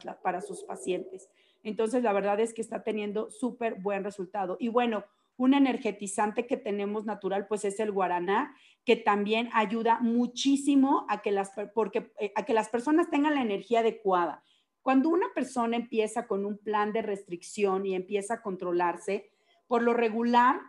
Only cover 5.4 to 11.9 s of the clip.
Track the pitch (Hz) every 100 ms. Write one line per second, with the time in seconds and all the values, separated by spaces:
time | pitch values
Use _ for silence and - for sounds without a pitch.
5.4 | 254 277 269 269 214 208 196 - 214 214
6.4 | 240 247 214 202 202 214 214 202 190 196
7.4 | 196 208 202 196 214 196 180 175 175 208
8.4 | 285 - _ _ - 226 - 202 202 220
9.4 | 240 226 214 226 226 226 233 240 240 -
10.4 | 277 277 294 277 269 302 - 208 214 202
11.4 | 196 - 202 226 214